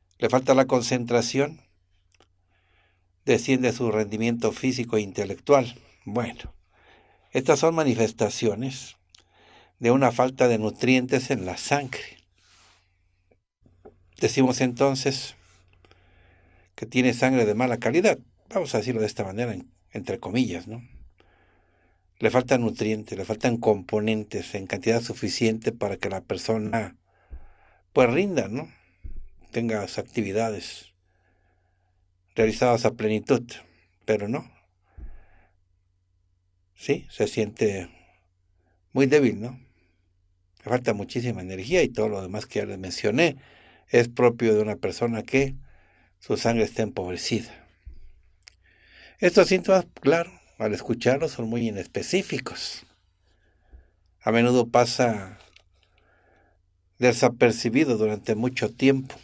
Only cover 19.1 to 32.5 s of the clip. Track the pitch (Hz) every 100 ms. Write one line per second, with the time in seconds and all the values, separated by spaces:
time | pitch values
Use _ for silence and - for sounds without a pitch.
19.1 | - 98 101 120 95 - _ _ 107 90
20.1 | 95 95 113 127 87 104 113 120 - -
21.1 | _ _ _ _ _ _ _ _ _ _
22.1 | _ 110 127 123 127 113 - 107 107 107
23.1 | 95 95 107 127 117 110 101 87 107 107
24.1 | 110 107 101 - 101 95 98 110 117 117
25.1 | 107 101 - 113 110 110 - 101 95 98
26.1 | 95 - 95 - 110 107 113 98 - _
27.1 | _ _ - - - _ _ _ 131 123
28.1 | 139 202 156 98 123 160 _ _ _ -
29.1 | - - - _ 120 117 107 98 - -
30.1 | - 98 101 113 101 - - - _ _
31.1 | _ _ _ _ _ _ _ _ _ _
32.1 | _ _ - 110